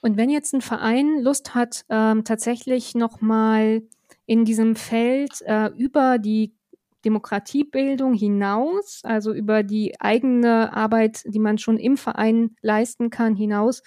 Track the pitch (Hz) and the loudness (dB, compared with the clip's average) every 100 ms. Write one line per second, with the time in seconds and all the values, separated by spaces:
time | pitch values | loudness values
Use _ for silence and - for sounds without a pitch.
0 | 240 208 240 294 - 269 - 220 220 240 | 0 0 0 0 -2 -4 -4 -4 0 2
1 | 294 311 247 285 - 247 240 - - 220 | 2 2 0 -2 -4 -4 -2 -6 -4 0
2 | 220 220 220 220 233 240 - 254 - 240 | 2 2 0 -4 -2 -4 -2 -4 -2 -2
3 | 226 - 220 220 220 220 220 226 220 _ | -2 -2 0 2 2 2 2 0 -4 _
4 | _ _ - 226 220 226 226 220 - 226 | _ _ 0 2 2 2 2 0 -2 -2
5 | 233 262 285 - - 214 214 - 254 294 | 0 0 -2 -8 -4 -2 -2 -2 -2 2
6 | 262 247 208 214 220 _ _ - _ _ | 2 2 0 -2 -2 _ _ -20 _ _
7 | 220 214 - 208 208 277 294 262 269 269 | -2 -2 -2 -8 -4 -4 -2 -2 -2 0
8 | 262 226 208 202 196 208 285 381 403 - | 0 2 2 0 0 0 -2 -4 -6 -12
9 | - 220 214 214 214 214 202 214 214 - | -4 -2 -2 -4 0 0 0 -2 -4 -4
10 | 208 226 262 247 233 226 226 - 220 226 | 0 0 2 2 4 2 0 -2 0 2
11 | 220 220 - 214 214 214 - 220 247 269 | 2 -2 -6 -2 0 0 0 0 2 0
12 | - - 214 226 233 _ 220 214 233 - | -2 0 2 2 0 _ -2 0 -2 -4
13 | 233 226 226 208 214 208 220 254 | -6 0 0 0 0 0 0 -2